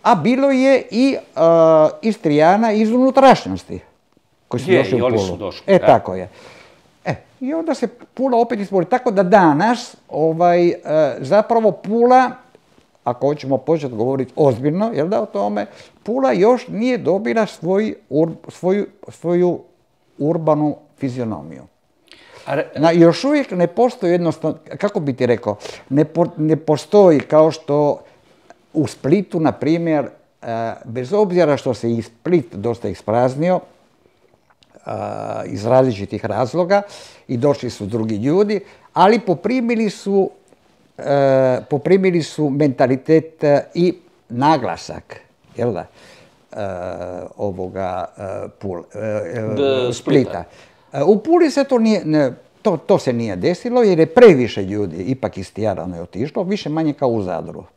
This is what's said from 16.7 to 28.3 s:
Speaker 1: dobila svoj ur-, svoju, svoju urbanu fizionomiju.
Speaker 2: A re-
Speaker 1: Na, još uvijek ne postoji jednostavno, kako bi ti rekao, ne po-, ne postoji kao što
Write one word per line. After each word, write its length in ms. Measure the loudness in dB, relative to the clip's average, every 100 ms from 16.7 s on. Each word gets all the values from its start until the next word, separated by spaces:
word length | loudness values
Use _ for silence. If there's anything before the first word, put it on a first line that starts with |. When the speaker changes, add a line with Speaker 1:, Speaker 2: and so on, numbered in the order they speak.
| -4 -2 -2
Speaker 1:
dobila 480 | -2 -2 -2 -2 -2
svoj 480 | -6 -4 -2 -2 -8 _
ur-, 240 | -2 -2 -4 -18
svoju, 380 | -6 -2 -2 -4 _ -20
svoju 500 | -10 -2 0 0 -2 -12 _ _ _ _ -6
urbanu 580 | -4 -2 0 0 0 -4 _ _
fizionomiju. 640 | -8 -6 -8 -8 -14 -18 -20 _ _ _ _ -20 -20 -18 -6
Speaker 2:
A 80 |
re- 140 | -6 -6 0
Speaker 1:
Na, 140 | 2
još 340 | 6 6 4
uvijek 260 | 0 -2 -2
ne 160 | -2 -2
postoji 460 | 0 0 0 -2
jednostavno, 440 | 0 -2 -4 -6 -8 -14
kako 300 | -6 -4 -4
bi 120 | -6
ti 140 | -2 0
rekao, 300 | 0 -2 -8 -12 -18 -2
ne 160 | 0
po-, 220 | 0 0 -2 -2
ne 200 | -2 0
postoji 640 | 0 -2 2 6 6 4
kao 300 | 2 2 2
što 500 | 0 -4 0 0 -2 -10 _ _